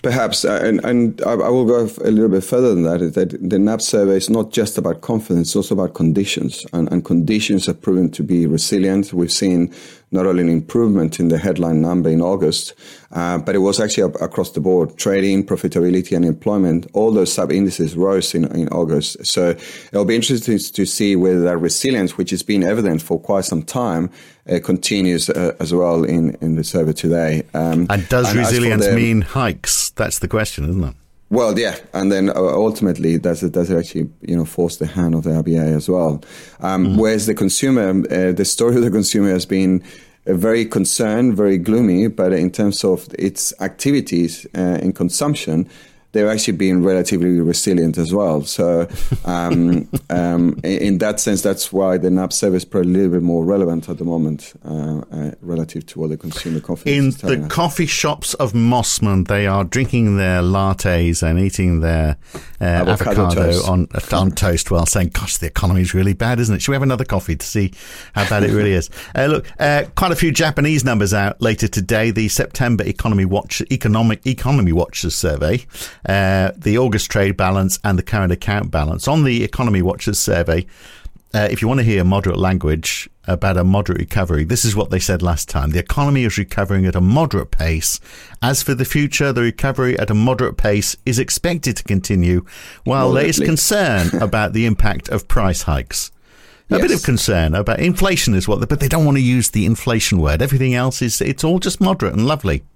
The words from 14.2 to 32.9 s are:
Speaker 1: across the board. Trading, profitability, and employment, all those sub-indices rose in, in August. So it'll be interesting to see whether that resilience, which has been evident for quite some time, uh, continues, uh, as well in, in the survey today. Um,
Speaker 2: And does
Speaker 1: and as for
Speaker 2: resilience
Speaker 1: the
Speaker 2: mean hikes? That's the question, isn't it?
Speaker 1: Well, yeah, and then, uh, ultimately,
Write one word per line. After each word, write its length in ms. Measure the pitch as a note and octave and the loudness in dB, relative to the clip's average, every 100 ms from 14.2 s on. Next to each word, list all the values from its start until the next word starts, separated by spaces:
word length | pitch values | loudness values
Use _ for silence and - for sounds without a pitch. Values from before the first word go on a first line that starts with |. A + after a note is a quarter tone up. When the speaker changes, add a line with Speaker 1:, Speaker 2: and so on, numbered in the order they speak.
Speaker 1:
across 300 | E2+ - F2+ | -6 -4 -4
the 100 | - | -2
board. 380 | D#2 F2+ D#2+ - | 2 2 0 -2
Trading, 480 | G#2 G2 G2 F#2+ G2 | -2 0 2 0 0
profitability, 720 | F#2 F2+ F2+ F2 F#2 F2+ F2 | -2 -2 0 2 2 0 0
and 80 | |
employment, 640 | E2+ D#2 A2 G#2 F2+ E2 - | 0 0 -2 0 2 0 -2
all 180 | G2+ A2 | 0 2
those 200 | G#2+ - | 2 0
sub-indices 600 | - E2 F2+ G2 F2 D#2+ | 0 0 2 0 0 -4
rose 400 | E2 F#2+ F#2+ - | 0 2 2 0
in, 100 | E2+ D#2+ E2 | -2 -2 -2
in 120 | D#2 | -2
August. 540 | E2 D#2+ D2+ D2 - | -2 0 0 -2 -8
So 260 | - - F2 E2+ - - - | -4 0 0 0 -8 -20 -6
it'll 120 | G2+ | -2
be 120 | G2 A2+ | 0 0
interesting 420 | A2+ B2 A#2+ G#2 | 0 -2 0 -2
to 260 | - - | -2 -4
see 300 | F#2+ - G#2 | -2 0 2
whether 280 | F#2+ F#2 F2+ | 4 4 4
that 160 | F2 E2+ | 2 0
resilience, 600 | E2+ - C3+ B2 F#2 - | -2 -2 -2 0 -2 -4
which 120 | F2+ | -4
has 120 | F#2 | -4
been 220 | - G2+ | -2 0
evident 380 | F2+ A2 G2+ D#2+ | 2 0 0 -2
for 180 | - E2+ | -2 -6
quite 240 | - G2 | 0 -2
some 180 | F2+ E2 | 0 -4
time, 480 | D#2 B2+ A#2+ E2 F2+ - - _ - | -4 -4 -2 -2 -4 -8 -20 _ -4
uh, 80 | F2 | -4
continues, 680 | - F2+ - G2+ F#2 F2 - | 0 -2 0 0 0 0 -2
uh, 240 | - F2 - | 0 -2 -2
as 120 | D#2+ | -2
well 300 | F2 F2 E2 | 0 2 2
in, 340 | D#2 E2 D#2+ - | 2 2 0 -2
in 160 | D#2+ D#2+ | -2 -2
the 80 | |
survey 280 | D#2 F#2 D#2 | -2 0 0
today. 520 | D2+ D#2+ E2+ D#2+ D#2 - | 0 0 0 0 -2 -4
Um, 320 | D#2 E2 E2 F2 | -4 0 0 0
Speaker 2:
And 200 | G#2 F2+ | -2 0
does 220 | B2+ B2 | 0 2
Speaker 1:
and 100 | A#2 | 0
as 80 | A#2 | 0
for 40 | |
Speaker 2:
resilience 340 | A#2+ A#2+ G#2+ G2+ | 2 2 2 2
Speaker 1:
the 100 | A#2 | 2
Speaker 2:
mean 240 | A#2 A2 | 2 0
hikes? 680 | - C3+ A#2+ E2 - - - | 0 -2 -4 -4 -4 -2 -4
That's 280 | - A2 - | -4 -4 -4
the 80 | F#2 | -2
question, 420 | A2 G#2+ - D2 | -2 -2 -4 -4
isn't 140 | F#2 | -2
it? 120 | D2 - _ _ _ | -4 -8 _ _ _
Speaker 1:
Well, 280 | A2+ A#2 G#2 | 0 2 0
yeah, 200 | A2 F2 - | -2 -6 -10
and 180 | F#2+ G2 | -2 0
then, 180 | G2 G2 | 2 2
uh, 60 | |
ultimately, 840 | - F2+ D2+ A2 G#2+ G2 | 2 0 2 0 0 -2